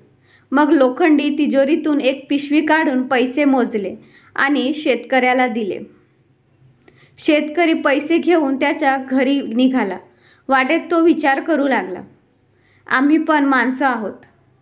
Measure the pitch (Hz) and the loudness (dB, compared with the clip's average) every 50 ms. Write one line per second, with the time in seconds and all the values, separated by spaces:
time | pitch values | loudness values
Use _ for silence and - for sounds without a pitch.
0 | - _ _ _ _ _ _ _ _ _ 262 277 302 277 330 285 254 254 254 - | -20 _ _ _ _ _ _ _ _ _ 0 0 2 4 4 4 4 2 2 2
1 | 359 330 302 285 294 294 294 302 285 233 226 269 277 269 330 320 - 320 294 277 | 2 4 4 2 2 0 -2 0 0 0 2 2 2 2 0 0 0 -2 -2 0
2 | 240 254 277 277 - - 285 285 285 285 294 311 320 302 302 320 320 320 262 254 | 0 0 -2 -2 -4 -4 -4 -4 -2 0 0 0 2 2 0 0 2 0 0 -2
3 | 254 - 269 247 247 254 - 302 294 277 262 262 233 - - 214 190 175 - - | -2 0 0 0 0 0 0 0 0 2 2 2 0 -2 -4 -6 -6 -6 -10 -12
4 | - - _ - _ _ _ - 262 277 294 262 240 262 302 - - 294 240 233 | -18 -20 _ -20 _ _ _ -4 -2 0 0 0 -2 -2 -4 -4 -2 -2 -2 -2
5 | - - 269 254 240 254 247 262 254 247 214 240 214 185 - - - - - _ | -2 -2 0 0 2 2 2 2 0 0 -2 -4 -6 -6 -6 -8 -12 -16 -20 _
6 | _ _ _ _ _ _ _ _ _ _ _ _ _ _ _ _ _ - _ _ | _ _ _ _ _ _ _ _ _ _ _ _ _ _ _ _ _ -20 _ _
7 | - _ _ - - - 302 302 302 302 - 349 339 320 320 - - 294 269 285 | -20 _ _ -6 0 0 2 2 0 -2 -2 0 0 0 0 0 0 0 0 0
8 | 285 - 330 320 - 311 359 339 294 269 269 254 302 285 294 294 302 269 269 269 | 0 0 -2 0 2 2 2 2 2 0 -2 -2 -2 -2 -2 0 0 0 0 -2
9 | 262 262 262 262 269 269 285 277 - - 220 240 262 254 254 254 214 190 180 - | -4 -2 -2 0 2 2 0 -2 -2 -4 0 0 2 2 2 0 -2 -2 -6 -10
10 | - _ _ _ _ _ _ _ _ - 269 262 262 262 320 330 320 - 339 330 | -14 _ _ _ _ _ _ _ _ 0 0 0 2 2 0 -2 -2 -2 0 2
11 | 330 349 311 - - 277 269 269 - - 320 277 285 277 254 214 185 185 180 - | 4 4 2 2 2 0 0 0 0 -2 -2 0 0 0 0 -2 -2 -4 -8 -12
12 | - - _ _ _ _ _ _ _ _ _ _ _ _ _ _ _ - - 254 | -14 -18 _ _ _ _ _ _ _ _ _ _ _ _ _ _ _ -4 -2 0
13 | 269 285 311 320 311 320 311 294 277 277 269 254 233 262 254 - 294 269 247 226 | 2 4 2 2 2 2 2 2 2 2 2 2 0 0 -2 -2 -2 -2 -2 -2
14 | 214 180 - - - - _ _ _ _ _ _ | -6 -8 -10 -12 -18 -20 _ _ _ _ _ _